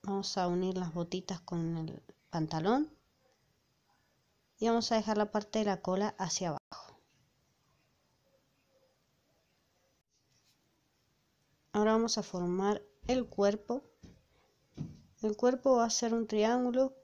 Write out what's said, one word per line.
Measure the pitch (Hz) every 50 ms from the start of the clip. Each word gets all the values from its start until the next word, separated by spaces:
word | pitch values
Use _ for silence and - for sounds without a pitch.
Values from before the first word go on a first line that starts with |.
| -
vamos | 202 196 196 196 - -
a | 190 180
unir | 180 175 180 185 185 185
las | 185 180 170 156
botitas | 175 170 170 - 185 - - 185 170
con | - - 175 170 165 165 170
el | 165 160 156 - - _ - - _ _ _
pantalón | - 165 156 156 160 160 160 196 240 285 311 311 - _ _ _ _ _ _ _ _ _ _ _ _ _ _ _ _ _ _ _ _ _ _ _ _ _ _ _ _ _ _ _ _ _
y | 214
vamos | 233 226 233 226 -
a | 233
dejar | 220 208 214 214
la | 208 214 208
parte | - 214 208 - - 220
de | 214
la | 208 190 190
cola | - - 185 190 208 214 - -
hacia | 190 170 - - 190 170
abajo. | 147 139 _ _ - - - - - - _ _ _ _ _ _ _ _ _ _ _ _ _ _ _ _ _ _ _ _ _ _ _ _ _ 539 539 539 _ _ _ _ _ 523 523 523 523 _ _ _ _ _ _ _ _ _ _ _ _ _ _ _ _ _ _ _ _ _ _ _ _ _ _ _ _ _ _ _ _ _ _ _ _ _ _ _ _ _ _ _ _ _ _ _ _ _ _ _ _ _ _ _ _ _ -
Ahora | 208 214 220 220
vamos | 226 226 226 - 220
a | 196
formar | - - 180 180 175 180 190 196 202 208 - - - _ _ -
el | - 254 254 240
cuerpo. | - - - 202 202 208 214 - - 240 277 - - _ _ - - - - _ _ _ _ _ _ _ _ _ _ _ - - - - - - _ _ _ 220
El | 214 208
cuerpo | 208 247 247 254 254 - 277 254
va | 240 226
a | 233
ser | 226 - 247 226 226
un | 233 226
triángulo | - 214 214 214 220 240 254 247 247 240 254 269 262 - -